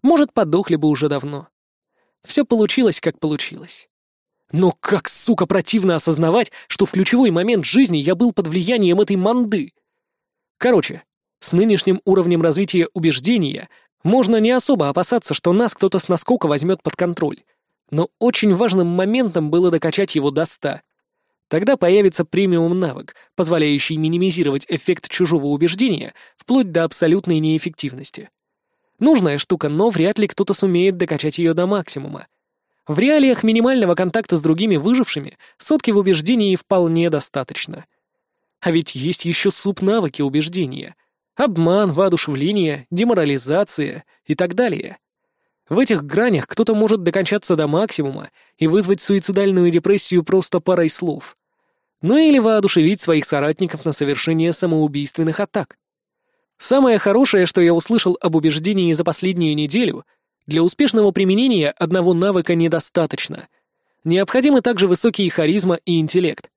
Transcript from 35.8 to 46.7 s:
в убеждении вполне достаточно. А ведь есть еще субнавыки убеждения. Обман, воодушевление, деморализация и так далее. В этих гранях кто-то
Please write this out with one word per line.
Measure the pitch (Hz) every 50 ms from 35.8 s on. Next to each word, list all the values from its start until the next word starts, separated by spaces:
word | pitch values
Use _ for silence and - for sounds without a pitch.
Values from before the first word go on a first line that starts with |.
| - -
в | 214
убеждении | 202 196 190 185 156 151 185 254 240 208 202 185
вполне | 175 - _ 202 185 175 165 165 165 170 170
достаточно. | 156 147 - - - 139 131 - 147 - - 156 160 156 151 _ _ _ _ _ _ _ _ _ _ _ _ _ _ _
А | - 175
ведь | 165 165 160 - -
есть | 139 127 160 180 - -
еще | 170 165 - - 202
субнавыки | - - - 196 190 - 190 190 214 226 190 151 - -
убеждения. | 147 139 135 151 151 160 175 190 175 127 127 - - - - _ _ _ _ _ _ _ _
Обман, | - 262 277 190 160 165 165 180 202 214 190 151
воодушевление, | 151 196 196 180 165 - - 143 135 143 175 208 208 175 156 143 135 127 _
деморализация | 170 175 226 240 233 185 160 147 143 135 123 131 151 180 208 - - - 147 - - - - _ _ _ _
и | - 151
так | - 185 175 175
далее. | 196 247 233 170 - - - - _ _ _ _ _ _ _ _ _ _ _ _ _ _
В | _ 151 196
этих | 269 - 226 165 147
гранях | 143 - 196 226 247 202 147 120
кто-то | - - - 226 233